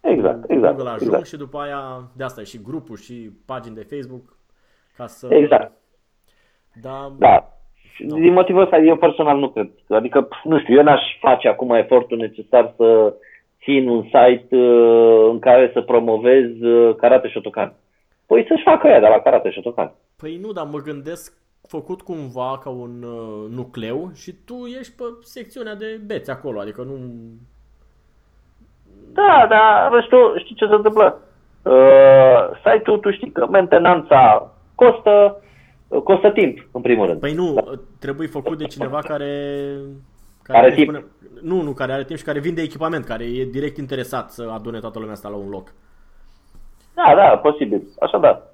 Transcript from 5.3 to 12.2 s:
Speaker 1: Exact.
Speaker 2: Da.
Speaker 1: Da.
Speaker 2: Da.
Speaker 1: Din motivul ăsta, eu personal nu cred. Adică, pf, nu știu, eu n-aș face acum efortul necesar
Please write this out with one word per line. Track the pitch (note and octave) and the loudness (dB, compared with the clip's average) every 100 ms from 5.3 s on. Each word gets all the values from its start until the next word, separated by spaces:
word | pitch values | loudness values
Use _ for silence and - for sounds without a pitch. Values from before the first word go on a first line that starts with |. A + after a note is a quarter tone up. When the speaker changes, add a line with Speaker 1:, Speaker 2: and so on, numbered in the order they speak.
Speaker 1:
Exact. | D3 D3 C3 - _ _ _ _ _ _ _ _ _ _ A2+ | 2 4 0 0 _ _ _ _ _ _ _ _ _ _ -20
Speaker 2:
Da. | B2+ C3+ C#3 C3+ | -18 -16 -16 0
Speaker 1:
Da. | C3+ | 2
Speaker 2:
Da. | F#2 - _ _ _ _ - | 2 0 _ _ _ _ -16
Speaker 1:
Din | - D3+ E3+ | -10 0 2
motivul | F3+ F3+ F#3 | 2 2 2
ăsta, | F#3 E3 | 2 4
eu | D#3+ D#3+ | 4 2
personal | D#3+ D3+ D3+ C#3+ | 0 0 -2 -2
nu | C3+ | -2
cred. | - G2+ _ _ | -6 -10 _ _
Adică, | G#2+ A#2 B2+ | -2 0 -4
pf, | B2 - | -4 -10
nu | D#3 D#3 | -4 -4
știu, | - | 2
eu | B2+ | 4
n-aș | D3 C3+ - - | 4 2 -2 -4
face | - B2 A#2+ | -2 0 0
acum | - B2+ | -2 -2
efortul | A#2 - B2+ B2 | -2 2 0 0
necesar | A#2 | -8